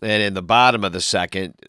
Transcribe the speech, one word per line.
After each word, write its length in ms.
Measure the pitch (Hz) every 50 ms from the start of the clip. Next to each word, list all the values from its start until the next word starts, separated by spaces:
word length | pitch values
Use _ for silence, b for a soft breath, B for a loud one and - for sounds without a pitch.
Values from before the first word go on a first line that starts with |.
And 220 | 113 110 107 107 104
in 100 | 101 95
the 80 | 95
bottom 440 | 90 85 113 120 123 127 120 110 101
of 80 | 92 85
the 80 | 90
second, 540 | - - - 95 90 85 - 95 95 82 - _ -